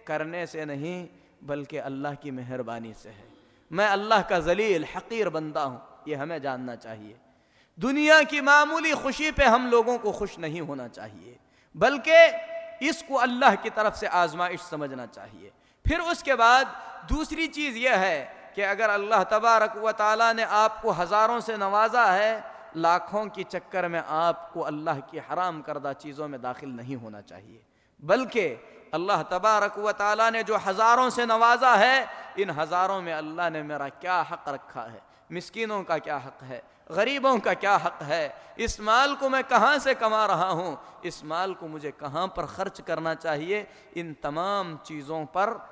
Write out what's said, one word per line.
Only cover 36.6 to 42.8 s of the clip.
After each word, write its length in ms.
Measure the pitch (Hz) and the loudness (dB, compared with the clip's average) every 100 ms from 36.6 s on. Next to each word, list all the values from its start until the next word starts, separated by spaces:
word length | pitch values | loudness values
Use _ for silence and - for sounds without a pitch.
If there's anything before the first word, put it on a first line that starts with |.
| - _ _ | -16 _ _
غریبوں 480 | 165 226 277 269 247 | -2 0 2 2 2
کا 160 | 214 | 2
کیا 220 | 180 196 196 | 0 2 2
حق 280 | 165 - 147 | 2 -6 -4
ہے، 220 | 165 147 - - - | -4 -4 -8 -20 -8
اس 240 | 220 - | -6 -4
مال 360 | 214 226 277 277 | 2 4 4 0
کو 140 | 269 | 0
میں 120 | 262 254 | 0 2
کہاں 280 | 247 220 294 | 4 4 4
سے 160 | 269 | 0
کما 340 | 262 226 214 214 | 0 0 2 2
رہا 220 | 180 185 | 2 0
ہوں، 260 | 165 180 139 - - | -2 -4 -8 -14 -12
اس 220 | 170 156 | -12 -12
مال 300 | 151 160 190 | -8 -4 -4
کو 140 | 180 165 | -6 -12
مجھے 240 | 156 147 | -10 -12
کہاں 360 | 135 151 143 190 | -12 -10 -6 -6
پر 180 | 185 147 | -6 -10
خرچ 360 | - 190 - | -6 -8 -8